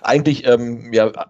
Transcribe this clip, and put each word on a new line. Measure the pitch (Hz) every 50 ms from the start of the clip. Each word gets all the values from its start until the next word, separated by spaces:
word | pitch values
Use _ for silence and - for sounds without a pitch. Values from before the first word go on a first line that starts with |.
| -
eigentlich, | - 123 151 147 151 139 - -
ähm, | 131 120 117 120 120 120 117 - 117 113
ja, | 110 107 110 107 - - -